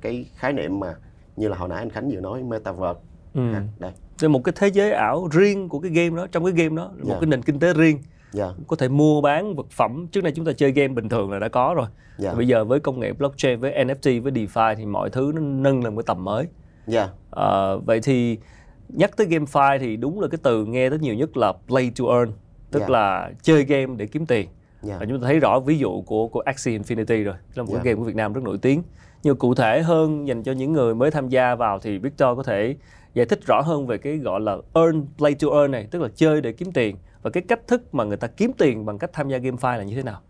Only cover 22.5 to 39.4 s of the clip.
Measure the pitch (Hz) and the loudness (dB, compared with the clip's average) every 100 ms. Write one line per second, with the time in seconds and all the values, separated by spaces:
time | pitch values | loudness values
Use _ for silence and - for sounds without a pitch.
22.5 | - - 147 101 123 101 92 90 98 - | -20 -6 -4 2 4 4 2 -4 -4 4
23.5 | 156 139 143 131 120 104 151 160 117 87 | 4 4 0 -2 -6 -6 -4 0 0 -2
24.5 | - _ _ 104 95 107 135 123 156 127 | -10 _ _ -10 -8 -6 -4 2 4 4
25.5 | 120 131 156 120 98 92 107 113 120 135 | 4 2 0 0 -4 -4 -2 -2 -2 -4
26.5 | 135 131 110 104 113 110 113 101 92 - | -4 -4 -4 -4 -4 0 0 -2 -6 -12
27.5 | - 113 113 120 107 113 104 107 110 123 | -10 -6 -2 0 0 -2 -2 -2 -4 -6
28.5 | 98 131 143 175 - - - 151 135 123 | -2 2 2 -2 -14 -20 -4 0 2 2
29.5 | 123 117 127 165 160 156 151 143 117 113 | 4 4 4 4 2 2 0 -4 -4 -4
30.5 | 131 135 156 120 113 139 151 131 127 123 | -4 0 2 2 2 2 0 0 2 2
31.5 | 120 113 98 110 98 127 139 135 123 135 | 2 0 -2 -4 -6 -6 0 2 2 -2
32.5 | 101 113 147 - - - 123 120 208 - | -2 -2 -4 -12 -20 -6 -2 0 0 2
33.5 | 113 147 151 131 104 139 156 120 95 107 | 2 2 -2 -2 -4 -4 -6 -4 -2 -2
34.5 | 95 - 165 165 156 139 - 151 143 151 | -4 -2 2 4 2 -4 0 0 2 2
35.5 | 147 143 127 107 175 127 - 156 151 127 | 4 4 2 -6 -6 -6 2 2 2 0
36.5 | 110 185 151 110 98 - - 113 175 180 | -6 -6 -2 -2 -2 -14 -10 -6 -4 -2
37.5 | - - 247 - 139 104 101 117 - 226 | -2 0 -2 -2 -4 -2 -4 -6 -2 -2
38.5 | - 160 110 107 101 - - 139 131 | 2 2 2 -4 -6 -8 -6 -4 -4